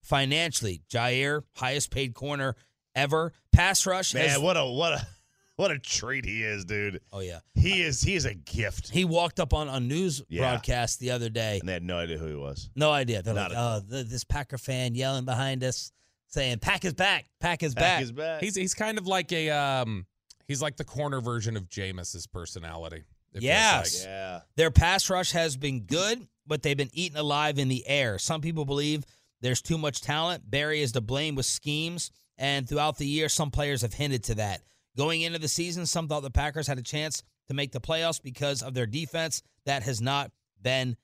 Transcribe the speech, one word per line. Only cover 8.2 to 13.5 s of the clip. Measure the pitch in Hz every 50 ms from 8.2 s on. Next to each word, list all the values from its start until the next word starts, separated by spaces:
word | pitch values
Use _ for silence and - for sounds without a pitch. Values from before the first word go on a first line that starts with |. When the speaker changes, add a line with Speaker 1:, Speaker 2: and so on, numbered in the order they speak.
| -
Speaker 2:
a | - 107
gift. | 87 73 - - - 110 98 87 - - -
Speaker 1:
He | - 180 185
walked | 175 160 175 175 165 - -
up | 175 131 -
on | 151 151 143
a | 135 135
news | 123 120 139 165 190 185 147 135 - _
Speaker 2:
Yeah. | 80 82
Speaker 1:
broadcast | 131 131 123 117 - - 127 123 120 117 - -
the | 127 123
other | 123 120 120 113
day. | 110 117 110 110 104 98
Speaker 2:
And | - 92
they | 92
had | 87 85
no | 90 90 87
idea | 85 85 82 78
who | 80 78
he | 76
was. | 71 71 69 69 - - - -
Speaker 1:
No | 131 151 151
idea. | 147 143 135 120 113 101
They're | 87 110 110
Speaker 2:
Not | 104 101 92